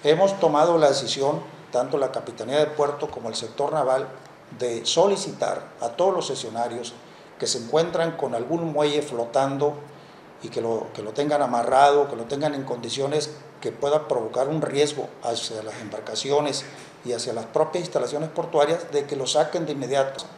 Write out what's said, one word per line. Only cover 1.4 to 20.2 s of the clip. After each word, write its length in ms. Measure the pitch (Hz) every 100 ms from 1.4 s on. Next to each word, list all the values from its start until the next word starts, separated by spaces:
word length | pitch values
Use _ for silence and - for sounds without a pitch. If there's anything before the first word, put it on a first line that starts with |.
| - - -
tanto 260 | 123 135 147
la 140 | 131
Capitanía 460 | 117 117 113 113 143
de 80 | 147
Puerto 420 | 147 143 139 151
como 200 | - 113
el 60 | 110
sector 360 | 113 - 143
naval, 360 | 156 131 131 - - - - - 113
de 260 | 123 117 -
solicitar 800 | 165 196 196 - - - - - -
a 100 | 117
todos 240 | - 185
los 140 | 180 147
cesionarios 680 | 123 117 117 120 117 117 - - - - -
que 80 | 117
se 120 | 123
encuentran 580 | 117 151 170 165 165 160
con 180 | 135 117
algún 380 | 123 170 165
muelle 280 | 147 151 147
flotando 760 | 143 120 117 135 139 139 147 147 - - - - - -
y 60 | 117
que 100 | 120
lo, 280 | 113 113 -
que 80 | -
lo 100 | 107
tengan 300 | 113 147 147
amarrado, 680 | 135 120 120 131 143 147 143
que 60 | 117
lo 100 | 113
tengan 300 | 139 151 139
en 80 |
condiciones 680 | 131 120 113 131 139 147 - - - -
que 100 | 120
pueda 360 | 113 143 151 151
provocar 420 | 127 110 120 135
un 120 | 156
riesgo 460 | 139 139 147 139 - -
hacia 380 | 120 113 - 110
las 160 | 110 110
embarcaciones 840 | 110 101 110 110 135 143 147 - - - - - 120
y 80 |
hacia 200 | 117 123
las 120 | 113 110
propias 380 | 151 156 180 170
instalaciones 440 | 147 123 147 156
portuarias, 640 | - 160 156 147 170 -
de 140 | 143 139
que 100 | 143
lo 100 | 127
saquen 400 | 151 156 175 160
de 60 |
inmediato 540 | 139 123 139 135 -